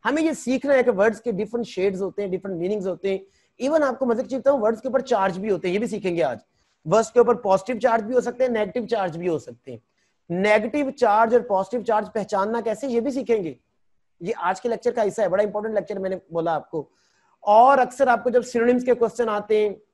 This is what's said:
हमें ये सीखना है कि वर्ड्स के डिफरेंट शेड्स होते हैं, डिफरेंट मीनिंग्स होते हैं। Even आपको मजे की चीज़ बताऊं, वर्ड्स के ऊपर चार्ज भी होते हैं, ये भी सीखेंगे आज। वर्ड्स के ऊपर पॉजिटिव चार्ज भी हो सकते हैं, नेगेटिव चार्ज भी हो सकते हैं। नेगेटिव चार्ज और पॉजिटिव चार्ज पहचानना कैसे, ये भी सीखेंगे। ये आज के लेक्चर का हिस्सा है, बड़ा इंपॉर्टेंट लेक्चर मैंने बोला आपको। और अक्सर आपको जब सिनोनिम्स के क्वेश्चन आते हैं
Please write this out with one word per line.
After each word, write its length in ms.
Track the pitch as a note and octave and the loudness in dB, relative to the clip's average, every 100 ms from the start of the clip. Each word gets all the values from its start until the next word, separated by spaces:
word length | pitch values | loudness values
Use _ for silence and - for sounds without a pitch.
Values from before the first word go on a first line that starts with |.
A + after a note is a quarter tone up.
हमें 180 | A3 C#4+ | 0 0
ये 120 | D#4+ | 0
सीखना 400 | C#4+ - C4 C4+ | -2 -4 -4 2
है 80 | C4+ | 2
कि 80 | A#3+ | 2
वर्ड्स 300 | G3 G#3+ A3 | 4 2 2
के 120 | - | -6
डिफरेंट 340 | F#3+ G#3+ A#3 A3+ | -4 -4 -6 -6
शेड्स 340 | - F#3+ F#3+ | -2 -2 -2
होते 220 | F#3+ - | -6 -6
हैं, 80 | G3+ | -6
डिफरेंट 300 | F3+ G3 F3+ | -6 -6 -6
मीनिंग्स 260 | F3 G#3+ F#3+ | -4 -4 -4
होते 240 | E3+ G3 | -6 -4
हैं। 100 | F#3+ F#3+ _ _ _ B3 | -6 -8 _ _ _ 0
Even 140 | D#4 | 2
आपको 240 | C#4+ A#3 B3+ | 0 0 -2
मजे 160 | A3+ | -2
की 60 | G3+ | -2
चीज़ 120 | B3+ | -2
बताऊं, 200 | C4+ C#4 | 2 2
वर्ड्स 200 | G#3+ A3 | 2 -2
के 80 | C4+ | -2
ऊपर 120 | B3+ | -4
चार्ज 360 | B3+ A3+ F#3+ F3+ | 0 0 0 -2
भी 120 | G#3+ | -4
होते 200 | F#3 F#3 | -2 -2
हैं, 40 | |
ये 60 | F#3+ | -2
भी 80 | A3 | -2
सीखेंगे 360 | G3+ F#3+ E3+ | -4 -4 -2
आज। 160 | D3+ B2 _ _ _ _ D#3 | -2 -4 _ _ _ _ 0
वर्ड्स 240 | G3+ A3 | 2 2
के 100 | B3 | 2
ऊपर 140 | A3+ | 4
पॉजिटिव 440 | A#3+ G#3 F#3+ F#3+ B3 | 2 2 2 2 -2
चार्ज 260 | A#3+ A3+ | 2 0
भी 100 | G#3 | 0
हो 60 | - | -2
सकते 240 | G3 A#3+ | -2 -2
हैं, 60 | B3+ | -2
नेगेटिव 360 | A3+ G#3+ B3 G#3 | 0 -2 -4 -4
चार्ज 300 | A3+ F#3 D#3+ | -2 -2 -4
भी 100 | F3 | -4
हो 120 | D#3 | -4
सकते 340 | B2+ B2 - | -6 -20 -18
हैं। 100 | A#2 _ _ _ _ _ | -18 _ _ _ _ _
नेगेटिव 600 | F3 G3+ G#3+ A3+ D4 C#4 | -2 4 2 2 -2 -4
चार्ज 440 | C4+ A#3 G#3 A3+ | 0 2 4 4
और 60 | A#3+ | 2
पॉजिटिव 420 | - F#3+ F#3+ B3 | 2 -2 -2 -6
चार्ज 260 | A3 G#3+ G3+ | -2 -2 -2
पहचानना 520 | A3 G3 G3 G3+ A#3 | -6 -4 -2 0 -2
कैसे, 280 | A3+ G#3+ C#4 | -4 -4 -2
ये 120 | A#3 | -2
भी 100 | A#3+ | -2
सीखेंगे। 480 | C4 G#3 A#3 E3 C3 _ _ _ _ _ _ | -4 -2 -2 -2 -10 _ _ _ _ _ _
ये 100 | E3+ | -8
आज 280 | - E3+ F#3+ | -4 -4 -2
के 80 | A#3+ | -4
लेक्चर 220 | A3+ B3 | -2 -2
का 120 | A#3 | 0
हिस्सा 200 | G#3 G#3 | -2 0
है, 60 | G3 | 0
बड़ा 160 | F#3 | 2
इंपॉर्टेंट 300 | G#3+ G#3 G#3+ | 0 -2 -4
लेक्चर 240 | G#3+ F3+ G3 | -4 -4 -6
मैंने 220 | F#3+ F#3 _ | -4 -6 _
बोला 200 | E3 E3 | -4 -2
आपको। 380 | D#3+ - D#3+ C#3 _ _ _ _ _ | -2 -4 -10 -10 _ _ _ _ _
और 340 | - G#3+ B3+ C#4 | 4 8 8 6
अक्सर 300 | B3 - C4+ | 2 0 2
आपको 220 | A#3 B3 | 2 2
जब 120 | B3 | 0
सिनोनिम्स 420 | - A#3+ A#3 B3 | 0 0 2 2
के 100 | B3 | 2
क्वेश्चन 340 | A#3+ A#3 A3 A3+ | 0 0 0 -2
आते 360 | G#3 G#3 G#3+ | -2 0 0
हैं 120 | G#3+ G3 _ | 0 -4 _